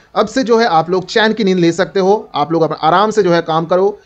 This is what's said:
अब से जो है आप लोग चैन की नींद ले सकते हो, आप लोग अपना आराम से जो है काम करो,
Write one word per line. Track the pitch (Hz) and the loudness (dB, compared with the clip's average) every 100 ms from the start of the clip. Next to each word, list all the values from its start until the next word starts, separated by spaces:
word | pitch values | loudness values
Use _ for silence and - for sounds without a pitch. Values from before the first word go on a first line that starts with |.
| _ | _
अब | - 214 | -4 -2
से | 262 | -2
जो | 226 226 | 0 2
है | 233 | 2
आप | 165 160 | 0 0
लोग | 180 175 | -2 -2
चैन | 226 220 | 0 0
की | 220 | 0
नींद | 196 185 | 0 2
ले | 170 | 2
सकते | 165 180 196 | 0 -2 0
हो, | 185 214 214 | 0 0 -2
आप | 139 156 | -6 -2
लोग | 165 | 0
अपना | 156 156 | -2 0
आराम | 156 175 214 | 0 2 2
से | 214 | 0
जो | 180 | 2
है | 170 | 0
काम | 165 160 165 | 0 -2 0
करो, | 180 196 202 | 0 0 -4